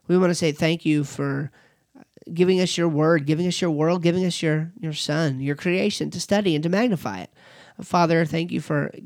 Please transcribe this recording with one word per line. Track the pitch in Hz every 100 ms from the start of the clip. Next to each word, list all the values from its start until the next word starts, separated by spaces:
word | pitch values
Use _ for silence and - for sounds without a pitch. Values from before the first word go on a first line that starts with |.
| -
We | 180
want | 185
to | 175
say | 165
thank | 143 165 165 156
you | 151
for, | 143 - 143 139 147 _ _ _ _ -
uh, | - - -
giving | 170 180 185
us | 180 -
your | 170
word, | 147 156 170 139
giving | 156 180
us | 175
your | 180
world, | 147 156 180
giving | 170 175
us | 185 170
your, | 160 156 160 180
your | 160
son, | 147 - 151 165 131
your | 135 143
creation | 180 180 208 - 151
to | 170
study | - 202 202
and | 151
to | 165
magnify | 185 247 180 - 95
it. | 90 _ - - - -
Father, | - 180 165 165 165
thank | 160 170
you | 180
for | 151 151 147 -